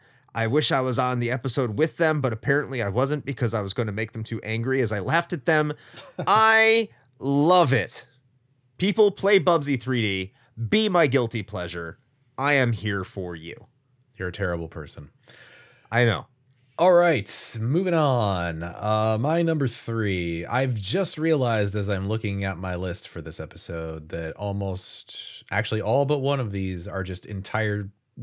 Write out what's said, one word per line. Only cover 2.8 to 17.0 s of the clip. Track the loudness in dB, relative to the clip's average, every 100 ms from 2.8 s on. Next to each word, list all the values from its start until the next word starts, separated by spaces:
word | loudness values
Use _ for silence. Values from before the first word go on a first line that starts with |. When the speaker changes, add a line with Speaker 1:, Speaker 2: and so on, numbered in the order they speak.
Speaker 1:
I | -2
wasn't | 0 0 -2
because | -6 -2 -2
I | 0
was | -2
gonna | -4 -4
make | -4 -6
them | -8
too | -8 -8
angry | -4 -4 0 0
as | 0
I | 0
laughed | 0 0 0
at | -4 2
them. | 2 2 -4 -14 -20
Speaker 2:
<laughs> | -14 -6 2
Speaker 1:
I | 4 6 6 6 4 0 _ _ -8
love | 0 4 6 6 6
it. | 2 0 -8 -16 _ _ _ _ _ _ -2
People, | 2 4 4
play | 4 4 4
Bubsy | 4 2 2 -2
three | 0 0
D. | 0 -2 -4 _ _ -8 0
Be | 2 4
my | 4 4
guilty | 4 0 -4
pleasure. | -6 -8 -6 -8 -10 -12 _ _ _ -4
I | 2
am | 4 2
here | 0 -2 -4
for | -4 -8 -8 -10
you. | -12 -14 -18 _ _ _ _ -10
Speaker 2:
You're | -8
a |
terrible | -4 -2 -2 -6
person. | -10 -14 -14 -18 _ -20 -20 -20 -20 -20 _ -2
Speaker 1:
I | 2
know. | 4 2 -4 _ _ _ _ 2
Speaker 2:
All | 6
right, | 6